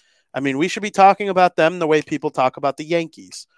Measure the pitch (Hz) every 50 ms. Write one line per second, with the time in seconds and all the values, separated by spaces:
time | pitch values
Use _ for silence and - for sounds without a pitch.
0 | _ _ _ _ _ _ - 131 139 139 131 139 175 185 - 214 202 208 - 196
1 | 190 196 190 - 208 196 180 185 180 175 - - 160 165 180 180 165 151 156 151
2 | 143 - 156 135 156 151 - 151 131 131 - - 143 139 135 - 156 156 170 170
3 | 165 156 _ 101 95 92 - - - _ _